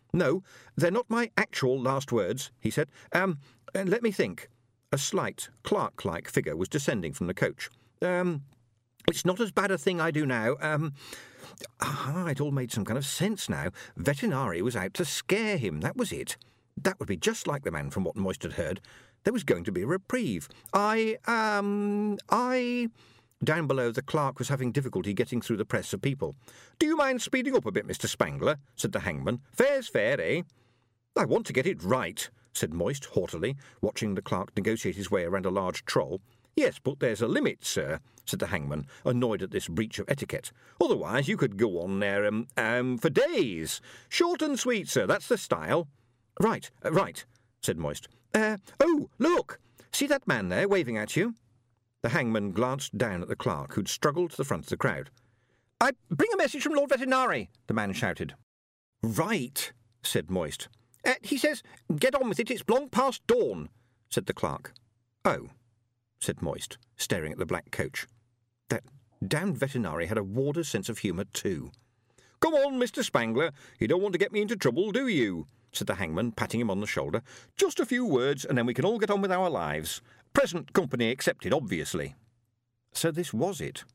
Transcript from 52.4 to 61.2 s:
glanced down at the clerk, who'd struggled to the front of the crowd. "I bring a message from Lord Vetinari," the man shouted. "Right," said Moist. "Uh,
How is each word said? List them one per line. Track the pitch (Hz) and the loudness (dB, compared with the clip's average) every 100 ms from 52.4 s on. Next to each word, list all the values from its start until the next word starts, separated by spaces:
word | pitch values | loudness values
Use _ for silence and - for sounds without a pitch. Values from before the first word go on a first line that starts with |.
| 101 | 0
glanced | 98 127 139 - 104 | 0 0 0 -4 -2
down | 117 90 | 0 -2
at | 87 | -4
the | |
clerk, | - 120 78 69 | -2 -2 -2 -4
who'd | - 95 | -4 -4
struggled | - 156 151 175 | 0 0 2 -2
to | - | -2
the | |
front | 156 90 | -4 -4
of | - | -4
the | 110 | -2
crowd. | 131 76 67 _ _ _ _ _ _ - | -2 -2 -8 _ _ _ _ _ _ 2
"I | 254 269 - | 2 2 -4
bring | 151 440 | 2 2
a | 392 | 4
message | 302 294 | 2 0
from | 294 | 0
Lord | 294 285 | 2 2
Vetinari," | 262 254 262 254 143 90 _ - | 2 2 2 2 0 -4 _ -2
the | |
man | 110 101 | 0 0
shouted. | 92 104 - 78 - _ _ _ _ _ - | 0 -2 -2 -6 -10 _ _ _ _ _ -4
"Right," | 113 107 175 208 120 - - - _ _ | -2 0 0 0 -2 -6 -8 -10 _ _
said | - 98 76 | -2 -2 0
Moist. | 92 76 - - _ _ _ | -2 -2 -8 -14 _ _ _
"Uh, | - 254 | -2 -2